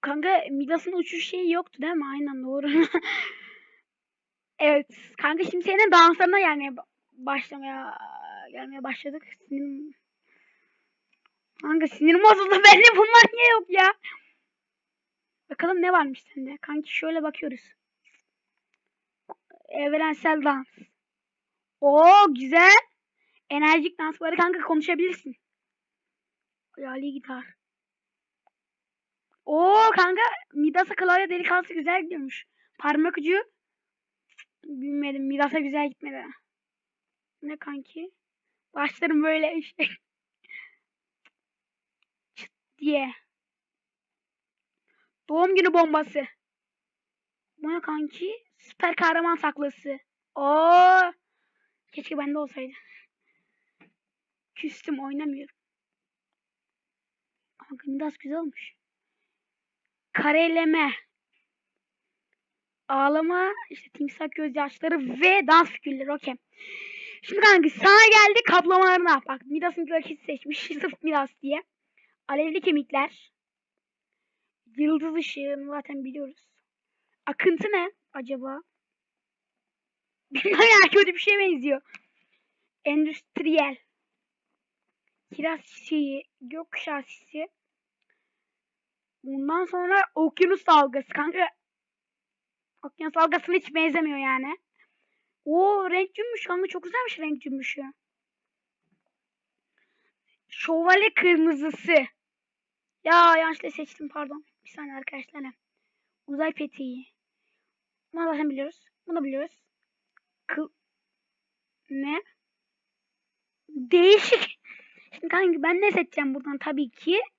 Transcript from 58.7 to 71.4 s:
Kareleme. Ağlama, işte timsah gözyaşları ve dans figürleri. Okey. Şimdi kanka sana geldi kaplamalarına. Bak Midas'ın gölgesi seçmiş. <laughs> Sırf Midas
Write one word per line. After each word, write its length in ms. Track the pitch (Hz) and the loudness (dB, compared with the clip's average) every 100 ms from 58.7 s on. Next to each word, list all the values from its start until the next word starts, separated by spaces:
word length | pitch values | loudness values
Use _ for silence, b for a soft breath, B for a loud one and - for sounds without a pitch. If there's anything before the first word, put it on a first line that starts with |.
| _ _ _ _ _ _ _ _ _ _ _ _ _ _ | _ _ _ _ _ _ _ _ _ _ _ _ _ _
Kareleme. 800 | - 294 302 330 330 330 320 285 226 _ _ _ _ _ _ _ _ _ _ _ _ _ _ _ _ _ _ _ | -6 0 0 0 0 0 0 -2 -4 _ _ _ _ _ _ _ _ _ _ _ _ _ _ _ _ _ _ _
Ağlama, 640 | 269 277 302 320 359 381 415 906 | 0 0 0 0 -2 -2 -6 -14
işte 200 | 302 - | -18 -20
timsah 380 | - 285 - 311 | -10 -10 -8 -12
gözyaşları 920 | - 311 254 285 - 320 320 254 247 | -8 -8 -4 -6 -6 -4 -4 -6 0
ve 260 | 359 392 277 | 2 2 4
dans 220 | 320 339 | 4 4
figürleri. 420 | - - 269 269 | -4 -10 -8 -8
Okey. 240 | 294 - 254 _ B B B B B B B | -8 -8 -12 _ B B B B B B B
Şimdi 200 | - 403 | -8 4
kanka 280 | 440 381 311 | 8 8 6
sana 360 | - 392 415 440 | 4 8 10 10
geldi 320 | 427 415 415 480 | 10 8 4 4
kaplamalarına. 760 | 359 349 370 381 370 349 285 - | 2 6 6 6 4 4 2 0
Bak 140 | 262 262 | -12 -6
Midas'ın 400 | 294 349 339 311 | -4 -4 -4 -4
gölgesi 400 | 330 - 302 - | -4 -4 -14 -10
seçmiş. 340 | 285 277 302 | -10 -8 -10
<laughs> 220 | - 294 | -10 -8
Sırf 220 | 359 262 | -8 -6
Midas 260 | 311 302 269 _ | -4 -2 -4 _